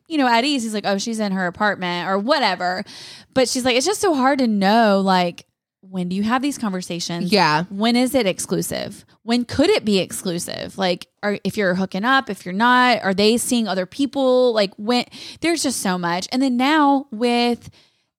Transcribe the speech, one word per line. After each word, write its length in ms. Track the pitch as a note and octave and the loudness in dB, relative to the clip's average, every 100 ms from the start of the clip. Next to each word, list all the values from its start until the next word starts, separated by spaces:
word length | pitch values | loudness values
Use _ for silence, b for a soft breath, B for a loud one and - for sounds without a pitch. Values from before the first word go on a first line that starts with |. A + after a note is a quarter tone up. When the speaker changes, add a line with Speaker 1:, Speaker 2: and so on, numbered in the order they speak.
| - | -6
Speaker 1:
you 100 | D#4 | 0
know, 100 | B3+ | 2
at 180 | A#3 C#4 | 2 2
ease. 180 | C#4 | -2
He's 100 | A3+ | -2
like, 120 | G#3+ G3+ | -4 -2
"Oh, 100 | G3 | -2
she's 220 | A3+ A3 | -2 -4
in 120 | G#3 | -2
her 120 | F#3+ F3+ | -2 -2
apartment," 640 | - G#3+ F3+ F3+ F3 E3+ | 0 -2 0 -4 -4 -2
or 80 | G3 | -2
whatever. 680 | G#3+ D4+ A3 F3+ F3+ F#3 G3+ B B B B | 0 0 0 0 -2 -4 -8 B B B B
But 160 | C4 B3 | 0 0
she's 160 | C4 B3 | 0 0
like, 100 | B3 | 0
"It's 100 | C#4+ | 0
just 140 | G#4 | 0
so 140 | G4+ | 0
hard 260 | C#4+ C4 C#4+ | 2 2 2
to 80 | B3 | 0
know, 540 | G#3 F#3+ A3+ A3 G3 | 2 4 4 4 4
like, 420 | F#3+ F#3 F3 - - _ _ _ | 4 2 0 -4 -16 _ _ _
when 260 | F#3+ F#3 F3+ | -10 -6 -4
do 80 | F#3+ | -2
you 80 | |
have 180 | G#3+ B3+ | -2 0
these 160 | C#4+ C4+ | -2 -4
conversations? 760 | A3 F#3 F3+ F3 - E3+ F3+ | -4 -6 -6 -8 -6 -6 0
Speaker 2:
Yeah. 320 | G3+ D#3+ D3+ F3 | 4 4 2 -2
Speaker 1:
When 280 | G3 A3+ A#3+ | -2 2 2
is 180 | B3+ C4 | 2 2
it 100 | G3 | 0
exclusive? 800 | E3 - E3+ F3 B1+ - - - b | -2 -4 -4 -4 -6 -8 -12 -20 b
When 200 | G#3+ A#3+ | -2 -2
could 260 | A#3+ - E4 | 0 2 2
it 140 | G#4+ | 2
be 140 | G#3+ F#3+ | 2 0
exclusive? 800 | E3 - F#3+ E3+ - - - - | 0 -4 -6 -6 -6 -10 -10 -4
Like, 300 | F#3 F3 - _ | -2 -2 -8 _
are, 160 | G#3 G3+ | -4 -4
if 140 | F#3+ G#3+ | -4 -2
you're 180 | F#3+ F3+ | 0 0
hooking 300 | F#3+ F#3+ A#3 | -2 -2 2
up, 240 | C4+ B3+ | 2 0
if 160 | G3 F3+ | -8 -8
you're 80 | |
not, 500 | F#3+ A#3+ B3 B3 A#3 | 0 2 4 4 2
are 100 | F#3+ | 0
they 220 | G3 G#3+ A#3 | 0 0 0
seeing 300 | - A#3+ G#3+ | 0 -2 0
other 180 | F#3+ F#3 | -2 -4
people? 680 | - C#4 C#4+ C4 B3+ B3 | -4 -4 0 2 4 2
Like, 200 | A3 G3 - | 2 0 -2
when, 260 | G#3 B3 - B B B | -2 -2 -2 B B B
there's 220 | D#4+ E4+ | -2 0
just 180 | C#4+ - | -2 -2
so 160 | G3+ F3+ | -2 -2
much." 320 | F3 F3 - | -2 -4 -4
And 100 | B3+ | -2
then 140 | C4+ A#3+ | 0 2
now 520 | C4 D#4 C#4+ C#4 C#4 | 2 4 4 2 0
with 580 | G#3+ A#3+ A#3+ A#3+ A#3+ - b b b b | -2 0 2 2 0 -6 b b b b